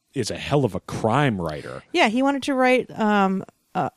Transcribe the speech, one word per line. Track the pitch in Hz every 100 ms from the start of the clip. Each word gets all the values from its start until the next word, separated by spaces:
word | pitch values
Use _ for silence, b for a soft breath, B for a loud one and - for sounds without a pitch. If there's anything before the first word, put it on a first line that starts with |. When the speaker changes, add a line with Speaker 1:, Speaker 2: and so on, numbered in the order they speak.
| _
Speaker 1:
is | 135 107
a | 85
hell | - 143 123
of |
a | 90
crime | - - 110 127 143 98
writer. | 80 73 64 65 -
Speaker 2:
Yeah, | 349 320
he | 254
wanted | 269 277
to | 277
write, | 262 254 254 - 151
um, | 214 208 190 190 - _ _
a, | - 139